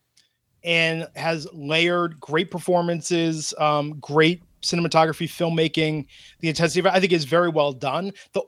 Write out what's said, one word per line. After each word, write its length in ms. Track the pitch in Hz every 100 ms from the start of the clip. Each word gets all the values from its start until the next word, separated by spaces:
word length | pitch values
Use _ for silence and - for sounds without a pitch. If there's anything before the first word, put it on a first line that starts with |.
| _ _ _ _ _ _
and 440 | 170 170 165 165 160 151
has 320 | 165 165 147
layered, 640 | 165 143 160 170 175 170 156
great 320 | - 156 202
performances, 1040 | 175 185 175 170 170 - 170 165 160 151 -
um, 400 | 151 147 147 151
great 440 | - 147 160 175 _ _
cinematography, 640 | - 175 165 160 160 147 165
filmmaking, 800 | - 170 165 160 160 156 156 135 - - -
the 80 | 160
intensity 300 | 156 170 185
of 40 | 180
it, 60 |
I 60 | 185
think 140 | 185
is 100 | 175
very 260 | 135 165 175
well 220 | 156 143
done. 400 | 127 139 151 196 - -
The 80 | -